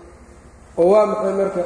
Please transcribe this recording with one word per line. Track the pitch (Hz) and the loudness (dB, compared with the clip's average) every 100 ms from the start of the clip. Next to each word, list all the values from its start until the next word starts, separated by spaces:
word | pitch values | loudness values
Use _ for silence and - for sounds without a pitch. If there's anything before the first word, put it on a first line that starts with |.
| - - - - - - - - | -20 -20 -20 -20 -20 -20 -10 0
Oo | 175 | 2
waa | 208 208 | 4 2
maxay | 190 196 196 | -2 -4 -2
marka? | 190 185 | -4 -4